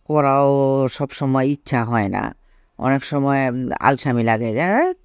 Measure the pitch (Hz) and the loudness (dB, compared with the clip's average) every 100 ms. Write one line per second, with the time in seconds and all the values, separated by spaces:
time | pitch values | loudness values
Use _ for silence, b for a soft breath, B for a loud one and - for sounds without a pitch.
0 | - 151 139 139 139 139 135 135 131 - | -2 0 2 4 4 4 2 2 0 -2
1 | 131 - 139 131 131 143 - 127 117 117 | -8 -4 0 2 0 -2 -2 -2 0 0
2 | 98 98 113 - _ _ _ - 127 139 | 0 -2 -6 -10 _ _ _ -6 -2 -2
3 | - 143 139 139 131 123 127 - 123 139 | -2 -2 0 0 0 -2 -6 0 0 0
4 | 147 120 117 113 117 110 175 226 359 359 | 0 0 2 0 0 -2 0 0 0 -4